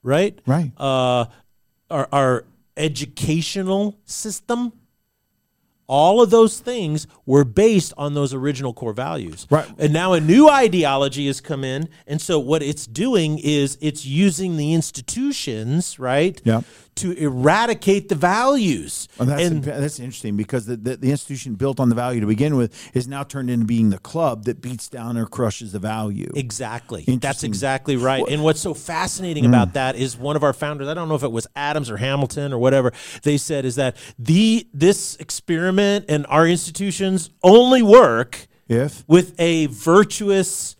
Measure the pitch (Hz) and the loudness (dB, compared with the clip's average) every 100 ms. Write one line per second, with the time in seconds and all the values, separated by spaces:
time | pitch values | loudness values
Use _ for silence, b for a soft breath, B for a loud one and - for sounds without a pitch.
0 | 120 147 202 - - 147 151 - 139 131 | 0 0 0 -4 -2 0 0 -4 -2 0
1 | 127 123 117 b _ _ _ _ _ 156 | 0 0 -2 b _ _ _ _ _ -6
2 | 131 143 131 123 - _ _ - 156 127 | -2 0 2 0 -4 _ _ -6 -6 -6
3 | 143 - 139 160 160 196 185 196 208 202 | -12 -8 -2 -2 -4 -6 -4 -2 -2 -8
4 | _ - 214 - - 240 247 - _ _ | _ -12 -10 -12 -6 -4 -4 -10 _ _
5 | _ _ _ _ _ _ _ _ - 135 | _ _ _ _ _ _ _ _ -2 2
6 | 160 214 226 226 226 - - 247 170 151 | 4 6 6 6 4 2 -10 -6 -4 -4
7 | - b - 135 135 107 220 208 - - | -6 b 2 4 4 4 4 4 0 -8
8 | 143 147 139 135 139 131 135 113 117 107 | -6 -2 -4 -4 -6 -4 -8 -8 -10 -6
9 | 135 160 90 - - 151 - - 151 156 | -6 -8 -10 -14 0 0 0 -2 0 2
10 | 185 175 151 214 302 277 233 180 147 139 | 2 2 6 8 8 8 4 2 2 2
11 | 139 135 139 139 - 139 135 131 165 b | 0 -2 -4 -6 -8 -8 -6 -6 -8 b
12 | - 151 - 160 127 160 143 147 - 113 | -8 -8 -2 -2 0 -2 -2 -6 -10 -4
13 | 240 226 156 151 143 147 139 - 156 147 | 0 2 0 -2 0 0 0 -2 -6 -6
14 | 135 143 202 156 190 165 147 165 - - | -6 0 0 0 -4 -4 0 0 -2 -10
15 | 120 233 277 269 - 110 110 151 180 - | -10 -4 -4 -4 -6 -6 -2 -2 -4 -8
16 | 127 135 180 165 - 113 b b b - | -2 0 0 0 0 0 b b b -8
17 | 185 175 151 127 139 196 233 202 196 202 | -6 -4 -4 2 2 2 0 0 0 0
18 | - 165 180 208 254 285 196 110 71 - | 0 0 0 2 2 2 0 -2 -6 -12
19 | - - 127 143 175 156 139 143 143 147 | -14 -4 -2 0 0 -2 -4 -6 -6 -6
20 | 123 117 110 101 107 127 107 120 110 120 | -14 -10 -6 -4 -4 -4 -6 -8 -6 -4
21 | 131 143 - 135 135 101 135 131 127 117 | -2 -2 -6 -12 -10 -4 -4 0 0 0
22 | 123 123 104 107 151 139 117 B B 127 | -2 -4 -2 0 0 0 -2 B B -6
23 | 123 139 139 139 123 120 113 117 110 95 | -6 -10 -10 -8 -4 -2 0 2 2 0
24 | - 160 160 110 107 135 123 123 - 127 | -6 -4 -4 -2 -8 -8 -10 -12 -14 -14
25 | 117 120 110 - 117 - 110 98 104 110 | -8 -6 -6 -2 -4 -4 -12 -10 -6 -6
26 | 107 98 - - 127 - 120 117 - 98 | -6 -8 -8 -8 -8 -10 -10 -12 -12 -8
27 | 76 127 139 139 143 101 139 135 139 131 | -4 -2 -2 -6 -6 -4 -4 -4 -2 0
28 | 127 135 - 151 151 156 190 151 - 160 | 0 0 -2 0 0 0 -4 -8 -8 -6
29 | 185 - 185 156 120 123 98 139 131 123 | -6 -6 -8 0 4 4 2 -2 -4 -4
30 | 131 117 135 151 143 - 147 147 139 165 | -6 -6 -4 0 0 -2 -6 -8 -8 -8
31 | 165 151 135 113 - - 147 151 120 104 | -4 -4 -4 -6 -8 -8 -4 -4 -6 -6
32 | 131 139 139 - 139 127 127 135 123 B | -4 -2 -4 -4 -6 0 2 4 2 B
33 | B B 147 143 - 147 127 123 131 - | B B -2 -2 -2 -4 -4 -2 -4 -4
34 | B - 117 170 220 226 - 143 170 202 | B -10 2 4 4 2 -2 2 2 2
35 | - - 156 - - 165 185 190 202 202 | -4 -12 -12 -12 -4 -2 0 2 2 0
36 | 208 151 143 143 165 175 170 156 196 - | -2 -4 2 2 4 2 -4 -6 -6 -2
37 | 190 190 160 _ 185 220 247 254 220 233 | -2 -2 -4 _ 8 10 10 6 10 10
38 | 180 113 123 - - _ _ 117 143 - | 10 4 -2 -8 -20 _ _ 0 0 -6
39 | - 170 180 - 170 165 147 110 165 180 | 4 4 4 -2 0 2 -2 -2 4 4
40 | 208 - 202 196 180 - - | 4 0 0 0 0 -6 -12